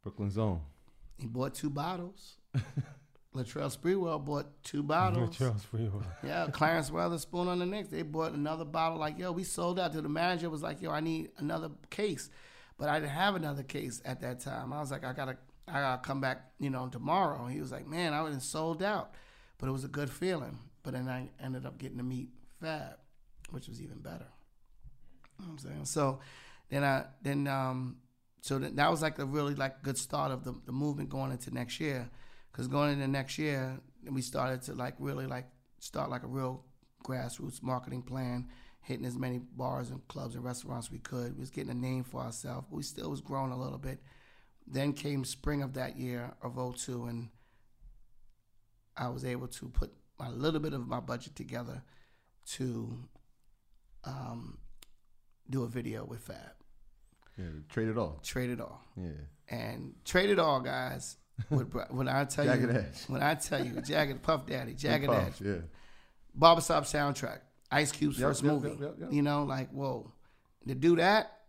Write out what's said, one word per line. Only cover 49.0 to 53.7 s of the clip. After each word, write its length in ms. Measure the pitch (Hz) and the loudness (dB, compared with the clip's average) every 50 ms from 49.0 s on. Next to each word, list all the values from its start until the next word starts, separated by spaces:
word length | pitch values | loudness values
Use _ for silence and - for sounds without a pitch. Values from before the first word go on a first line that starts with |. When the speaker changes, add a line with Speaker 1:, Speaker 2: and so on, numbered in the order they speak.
| - 123 | -4 -4
Speaker 2:
was 160 | 127 127 131 | -2 -4 -2
able 220 | 127 123 123 127 127 | -2 -2 -2 -4 -6
to 180 | - - - 127 | -8 -10 -10 2
put 220 | 123 - - - - - - _ _ | 2 2 2 2 -2 -16 -20 _ _
a 140 | - 135 123 | -8 -8 -6
little 300 | 117 117 139 160 156 151 | -4 2 2 4 4 4
bit 100 | 151 156 | 2 2
of 160 | 143 135 120 | 0 -2 -2
my 140 | 127 123 120 | -2 -2 -2
budget 340 | 120 127 123 120 - - - | 0 -2 -4 -4 -4 -10 -10
together 480 | - 117 110 - 120 123 113 123 131 - - - - - _ _ _ _ _ _ - - - | -10 -10 -6 -6 -6 -6 -6 -8 -10 -12 -14 -20 -20 -20 _ _ _ _ _ _ -18 -12 -10
to, 460 | - - 131 127 117 113 113 113 113 120 123 - - - _ _ - _ _ - - _ _ _ | -4 -2 -2 -2 0 -2 -4 -4 -6 -8 -10 -14 -18 -20 _ _ -20 _ _ -20 -20 _ _ _